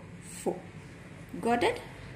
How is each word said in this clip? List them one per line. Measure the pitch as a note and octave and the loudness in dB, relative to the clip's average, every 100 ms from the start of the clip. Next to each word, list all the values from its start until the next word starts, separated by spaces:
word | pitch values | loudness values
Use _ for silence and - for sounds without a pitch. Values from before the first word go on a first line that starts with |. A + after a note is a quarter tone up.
| - - | -10 -10
four. | - - G3+ - - - - - - - - F3 | -10 -2 0 0 -4 -10 -12 -12 -12 -12 -8 0
Got | A#3 A#3+ | 4 8
it? | G4+ A#4+ - - - | 6 4 -2 -10 -10